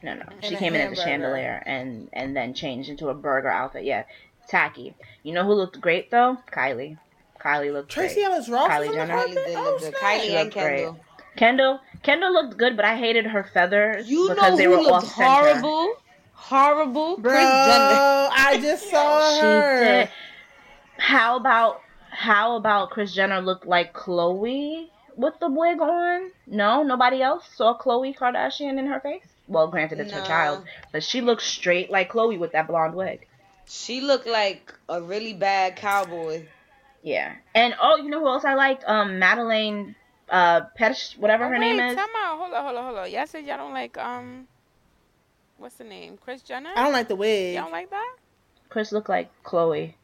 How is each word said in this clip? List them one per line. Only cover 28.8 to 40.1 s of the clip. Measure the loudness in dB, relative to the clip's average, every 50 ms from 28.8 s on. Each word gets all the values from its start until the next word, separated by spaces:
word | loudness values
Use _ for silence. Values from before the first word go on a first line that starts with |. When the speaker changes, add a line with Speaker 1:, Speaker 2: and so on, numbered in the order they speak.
| -4
Speaker 1:
her | -4 -6 -6
face? | -6 -8 -10 -10 _ _ _ _ _
Well, | -4 0 0 0 2
granted, | 0 -4 -4 -4 -4 -8
it's | -10 -10 -10
her | -10
Speaker 3:
Nah. | -6
Speaker 1:
child, | -2 0 0 0 0 -2 -4 -10 -18 -20 -20 -20 _ -8
but | -8 -6
she | -4 -4 -2
looks | 0 0 0 0 -2
straight | -8 -8 -4 0 0 0 0 0 0
like | 0 -2 -2 0
Chloe | 0 0 0 0 0 -2
with | -4 -2 -2
that | -2 -2
blonde | 0 0 0 0 0 -2
wig. | -4 -6 -6 -8 -12 -16 _ _ _ _ _ _ _ _
Speaker 3:
She | _ -16 -14 -10 -8 -8 -6
looked | 0 0 0 0 0
like | -2 0 0 0 0 -2 -6 _ -20 -20 -20 _ -8
a | -8 -8 -6
really | -6 -8 -8 -8 -8 -6
bad | -2 0 0 2 2 0 0 -2
cowboy. | -4 -4 0 0 0 0 -2 -6 -8 -8 -6 -8 -8 -10 -16 _ _ _ _ _ _ _ _ _ _ _
Speaker 1:
Yeah. | -4 -4 -4 -4 -4 -8 -16 _ _ _
And, | 2 2 2 0 2
oh, | 4 4 4
you | 4 2 -4
know | -6 -2
who | 0 0
else | 0 0 0
I | 0 2
liked? | 2 2 2 0 -2 -2
Um, | -2 0 0 0 0 0 2
Madeleine, | 2 2 2 2 0 -2 0 -2 -2 -2 -4 -6 -8 -10 -14 _ _ _